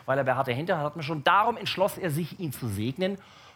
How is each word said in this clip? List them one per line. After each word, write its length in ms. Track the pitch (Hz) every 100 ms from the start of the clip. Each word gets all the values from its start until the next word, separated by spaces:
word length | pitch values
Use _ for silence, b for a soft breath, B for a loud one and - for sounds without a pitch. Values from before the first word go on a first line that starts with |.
weil 140 | - 135
er 60 |
behaarte 280 | 131 127 131
Hände 240 | 120 170 170
hat, 80 |
hat 120 | 147 165
man 80 |
schon. 180 | 143 160
Darum 340 | 175 190 226 226
entschloss 400 | 202 - 196 -
er 140 | 180
sich, 300 | 147 165 -
ihn 120 | 165
zu 140 | - 120
segnen. 480 | 104 113 143 185 196 B B B